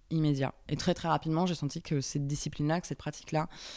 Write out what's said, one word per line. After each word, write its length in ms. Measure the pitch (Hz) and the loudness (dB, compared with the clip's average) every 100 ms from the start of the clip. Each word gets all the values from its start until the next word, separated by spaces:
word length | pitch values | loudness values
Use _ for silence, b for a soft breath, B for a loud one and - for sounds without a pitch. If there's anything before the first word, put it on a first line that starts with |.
| - | -4
immédiat. 420 | 165 151 135 135 - - | 2 4 4 0 -4 -4
Et 80 | 151 | 0
très, 160 | - | 2
très 160 | 175 170 | 2 2
rapidement, 380 | 151 160 156 180 | 2 2 2 2
j'ai 80 | |
senti 260 | 170 143 165 | 2 -2 -4
que 220 | - 147 | -2 -2
cette 240 | 131 147 143 | 0 -2 -2
discipline-là, 560 | 147 156 - 147 170 | -2 -4 -2 0 0
que 40 | - | -2
cette 120 | 151 | -6
pratique-là 500 | - - - 156 160 B B | -6 -10 -2 0 0 B B